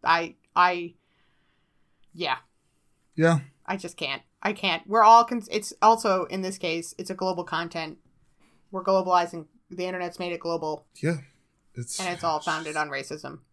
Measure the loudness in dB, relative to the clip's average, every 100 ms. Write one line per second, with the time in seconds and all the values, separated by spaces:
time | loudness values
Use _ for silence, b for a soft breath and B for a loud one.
0 | 2 0 0 -10 _ 2 4 2 -6 -14
1 | _ _ _ _ _ _ _ _ _ _
2 | _ -8 -4 -4 _ _ _ _ _ _
3 | _ 2 4 4 -2 _ -10 -10 -10 -8
4 | -6 -8 _ _ -6 -2 -2 -2 0 6
5 | 10 10 8 -2 -4 -6 -6 4 6 6
6 | 4 0 0 -4 -6 -6 -4 -4 -8 -12
7 | -10 -4 -4 -4 -4 -6 -4 -6 -8 -12
8 | _ _ _ _ _ _ _ -8 2 2
9 | 4 2 2 -6 -14 _ _ -8 -6 -4
10 | -8 -8 -8 -6 -4 -4 -4 -6 _ -6
11 | -4 -4 -8 _ _ _ _ -14 -10 -6
12 | -6 -4 -2 -2 -2 -4 -4 -4 -4 -6
13 | -8 -10 -12 -16 _